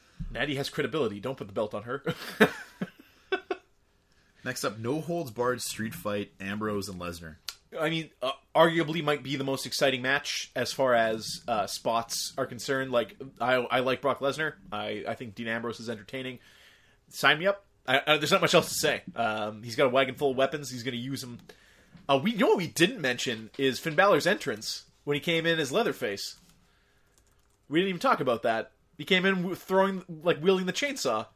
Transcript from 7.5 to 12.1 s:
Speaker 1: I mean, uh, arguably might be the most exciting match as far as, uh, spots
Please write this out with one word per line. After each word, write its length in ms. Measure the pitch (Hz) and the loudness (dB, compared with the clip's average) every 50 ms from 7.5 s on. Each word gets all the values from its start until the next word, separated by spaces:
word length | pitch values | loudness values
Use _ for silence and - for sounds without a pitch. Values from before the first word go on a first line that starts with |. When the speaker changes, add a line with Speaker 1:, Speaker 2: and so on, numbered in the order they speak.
| - - _ _ - 165 | -14 -14 _ _ -6 -4
Speaker 1:
I 80 | 160 160 | -2 -2
mean, 220 | 165 160 160 143 _ _ 123 | -2 -2 -4 -6 _ _ -4
uh, 100 | 135 135 - _ _ - | -4 -4 -6 _ _ 4
arguably 480 | 147 165 170 165 165 156 147 160 170 151 | 6 6 6 6 4 0 0 -2 -2 0
might 200 | 147 147 139 127 | 0 -2 -2 -2
be 140 | 135 143 | -4 -6
the 80 | 135 135 | -4 -2
most 200 | 135 135 127 - | -2 -4 -4 -4
exciting 380 | 131 - - 151 135 131 123 123 | -6 -2 0 2 2 2 2 0
match 480 | 131 139 143 - - - - - - - | 0 0 0 -2 -4 -6 -6 -8 -6 -4
as 160 | 131 123 - - | -4 -4 -2 0
far 220 | - 135 131 120 | 0 2 4 6
as, 460 | 117 113 113 113 110 104 - - - - - | 6 4 4 0 -2 -6 -8 -10 -8 -4 -2
uh, 180 | 117 104 95 | 0 0 0
spots 680 | 95 - - - 120 113 117 113 - | -2 -4 -4 -2 0 0 0 0 -2